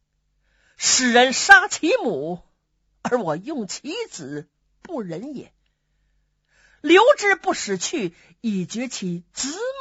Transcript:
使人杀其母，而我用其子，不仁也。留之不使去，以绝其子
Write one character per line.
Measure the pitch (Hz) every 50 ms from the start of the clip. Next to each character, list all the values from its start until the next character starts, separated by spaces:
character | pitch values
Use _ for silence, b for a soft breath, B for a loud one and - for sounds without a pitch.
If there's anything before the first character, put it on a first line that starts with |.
| _ _ _ _ _ _ _ _ _ _ _ _ _ _ _
使 | - - - - - 254 247
人 | 226 240 254 269
杀 | - - - - 392 370 392 403
其 | - - 302 339 508
母， | 466 349 226 160 131 147 165 175 170 - _ _ _ _ _ _ _ _ _ _ _
而 | - - 240 247
我 | 190 214 226
用 | 185 202 285 330 247 202
其 | - - - - 285 381 480 453 -
子， | - - 135 135 147 151 170 _ _ _ _ _ _ _
不 | - - 339 254
仁 | 202 170 170 - 247 302 269
也。 | 185 - - _ _ _ _ _ _ _ _ _ _ _ _ _ _ _ _ _ _ _ b b b b b b b
留 | b 294 339 392 466 571 571 -
之 | 415 403 381
不 | - - 381
使 | - - - 208 190
去， | 180 - - 370 262 190 165 b b b b b b
以 | - 226 202 185 175
绝 | - - 233 262 247
其 | - - 196 180 170 175 - _
子 | - - 262 269 320 403 480 523 539 539